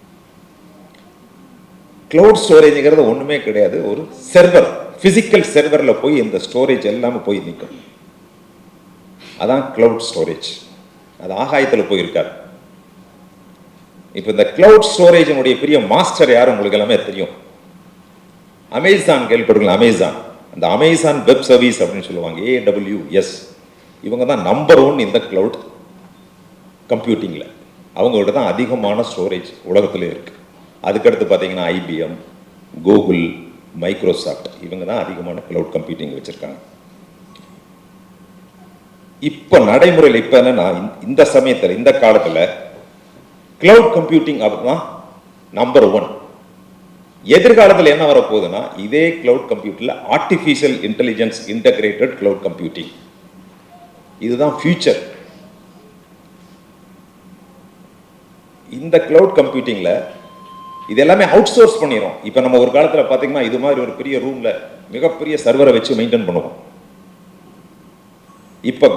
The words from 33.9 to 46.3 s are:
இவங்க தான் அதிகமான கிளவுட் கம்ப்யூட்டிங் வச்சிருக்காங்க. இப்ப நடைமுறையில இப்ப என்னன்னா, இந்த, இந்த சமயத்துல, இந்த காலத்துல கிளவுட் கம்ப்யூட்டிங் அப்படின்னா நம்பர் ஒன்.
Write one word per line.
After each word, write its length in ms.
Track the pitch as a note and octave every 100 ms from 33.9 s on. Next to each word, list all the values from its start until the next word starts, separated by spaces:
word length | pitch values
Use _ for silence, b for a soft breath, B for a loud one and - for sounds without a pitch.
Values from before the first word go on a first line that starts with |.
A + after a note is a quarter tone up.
| G2+ F#2 - - - - - E2+
இவங்க 180 | F#2 F2+
தான் 120 | A2+
அதிகமான 400 | F#2 F2 F2 E2+ -
கிளவுட் 220 | E2+ - -
கம்ப்யூட்டிங் 400 | - - D2 C#2
வச்சிருக்காங்க. 400 | - - C#2 C2 - _ _ _ _ _ _ - F#3 - _ _ _ _ _ _ _ - _ _ - _ _ _ _ _ -
இப்ப 280 | - - E3 G#2+
நடைமுறையில 520 | B2+ F3+ E3 D3 A#2
இப்ப 120 | - B2+
என்னன்னா, 260 | B2+ A#2 F2+ F2+
இந்த, 120 | G#2+ - G#2
இந்த 120 | C#3 C#3+ C3+
சமயத்துல, 400 | C3 A#2+ - A2+
இந்த 100 | B2 -
காலத்துல 360 | A#2 G#2+ - D#2+ - - - - - _ _ _ _ _ _ _
கிளவுட் 280 | F#3 A3+ A3+ F#3
கம்ப்யூட்டிங் 460 | D3+ D#3+ D#3+ C3+ G#2+
அப்படின்னா 300 | G2+ A#2+ E3 - - - - _ _ _ G2
நம்பர் 280 | B2 C#3 G2+ G#2
ஒன். 120 | - - -